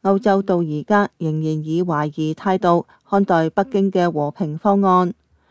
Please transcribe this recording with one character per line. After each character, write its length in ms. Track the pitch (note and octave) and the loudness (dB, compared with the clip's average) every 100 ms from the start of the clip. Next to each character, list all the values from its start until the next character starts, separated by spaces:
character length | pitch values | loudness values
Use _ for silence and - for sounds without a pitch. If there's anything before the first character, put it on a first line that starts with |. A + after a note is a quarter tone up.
歐 140 | F#3+ G3 | 0 0
洲 220 | G#3+ G3 | 2 0
到 140 | G3 F3+ | 2 -2
而 260 | E3 D3+ C#3+ | -2 -6 0
家 220 | G#3 G3+ - | 0 0 -4
仍 160 | D#3+ | -4
然 100 | D#3 | -2
以 400 | D#3 D#3 D#3 E3 | -2 -4 -4 -4
懷 280 | F3+ D3+ D3+ D3 | -2 -2 -4 -4
疑 180 | D#3 | -6
態 240 | D#3 - F#3 | -4 -2 0
度 280 | F3+ E3+ - _ _ | 2 2 0 _ _
看 160 | G3+ G3 | 0 2
待 240 | E3+ D#3+ | 2 2
北 140 | F3+ F#3+ | -2 -2
京 260 | G3+ G3 | 0 0
嘅 180 | F#3 F3 | 0 0
和 220 | D3+ D3 | 0 -4
平 260 | - E3 D3+ | -4 -6 -4
方 240 | G#3+ G3+ | 0 2
案。 320 | G3 F#3 F3+ - _ _ _ | 4 2 2 -4 _ _ _